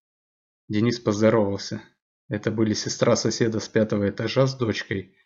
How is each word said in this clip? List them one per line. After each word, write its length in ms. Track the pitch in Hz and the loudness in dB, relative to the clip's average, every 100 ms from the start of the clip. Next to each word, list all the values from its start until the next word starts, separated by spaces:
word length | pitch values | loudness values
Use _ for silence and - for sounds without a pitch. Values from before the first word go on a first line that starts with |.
| _ _ _ _ _ _ _ | _ _ _ _ _ _ _
Денис 320 | 107 117 117 | 0 0 0
поздоровался. 840 | - 104 110 113 101 98 - 107 - _ _ _ _ | -2 2 4 4 2 -2 -8 -10 -12 _ _ _ _
Это 220 | 104 113 | -4 -4
были 240 | 107 110 | 0 0
сестра 420 | 104 - - 120 113 | 0 -4 0 2 2
соседа 440 | 117 - 117 110 | 0 0 -2 -2
с 80 | - | -2
пятого 420 | 113 107 104 101 | 0 2 0 -2
этажа 380 | 98 113 127 135 | -2 -4 0 0
с 80 | 131 | 0
дочкой, 600 | 113 98 - 98 - _ | -2 -2 -4 -8 -8 _